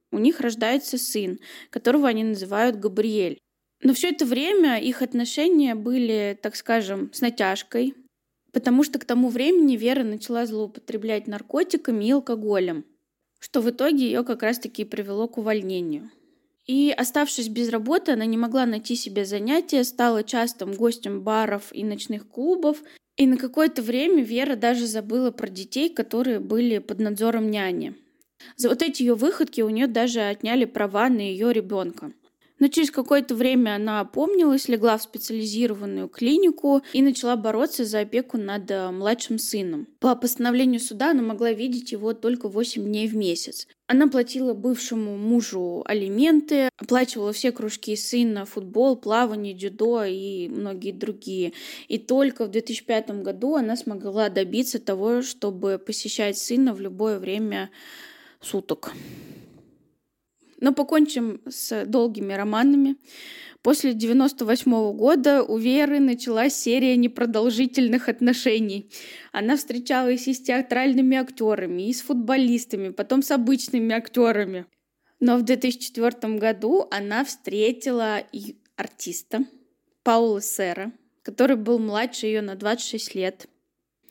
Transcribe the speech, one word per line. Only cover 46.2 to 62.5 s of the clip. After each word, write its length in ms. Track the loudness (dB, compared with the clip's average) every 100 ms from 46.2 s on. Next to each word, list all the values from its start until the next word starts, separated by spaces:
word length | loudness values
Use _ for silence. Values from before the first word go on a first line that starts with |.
| 6 6 4 2 2 -2
оплачивала 560 | 2 2 2 -2 -4
все 200 | -2 -2
кружки 440 | -2 -6 -8 -6 -6
сына, 480 | -2 2 2 0
футбол, 520 | -6 -10 -4 2 2 2
плавание, 580 | 0 2 2 -2 -8
дзюдо 500 | -8 -8 -2 0 0
и 440 | -2 -4 -6 -8 -8
многие 440 | -6 -8 -8 -8
другие. 600 | -8 -8 -8 -8 -4 -4 -6 -16 -16 -8
И 120 | -6
только 460 | 0 2 2 0
в 60 | -4
две 100 | -4
тысячи 240 | -4 -8
пятом 380 | -2 -2 -2 -8
году 320 | -6 -4 0
она 220 | 0 0 -2
смогла 520 | -6 -8 -6 -2 0
добиться 500 | 0 -2 -2 -2 -4
того, 440 | -4 -2 0 0
чтобы 560 | -2 -6 -6 -4 -4 -4
посещать 580 | -6 -8 -6 -4 -2 -2
сына 380 | -2 2 2
в 60 | 0
любое 380 | -8 -4 -2 -2
время 520 | -4 -4 -4 -4 -8 -14 -20 -20 -20 -20 -20 _
суток. 520 | -8 -6 -4 -6 -8 -14 -18 -18 -20 -20 -20 -20 _ _ _ _ _ _ _ _ _ -2
Но 120 | 0
покончим 680 | 2 2 4 4 2 -4 -6 -10
с 360 | -10 -6 -6 0
долгими 460 | 2 2 -2 -6
романами. 640 | -4 -2